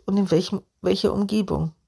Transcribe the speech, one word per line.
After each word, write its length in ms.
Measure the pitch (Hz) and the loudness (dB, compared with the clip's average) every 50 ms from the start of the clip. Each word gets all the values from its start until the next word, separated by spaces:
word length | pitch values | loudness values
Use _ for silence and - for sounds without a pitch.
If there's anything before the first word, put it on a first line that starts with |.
| - | -4
und 100 | - 196 | 0 0
in 160 | 202 196 185 | 2 2 2
welchem, 300 | - 165 190 - 208 - - _ _ _ | 2 2 2 0 -4 -6 -8 _ _ _
welcher 300 | - - 196 190 - 202 | -2 0 0 2 0 0
Umgebung. 640 | - 196 202 196 214 214 196 196 165 147 160 160 - _ _ | 0 0 -2 0 0 -2 -2 0 -2 -2 -2 -4 -6 _ _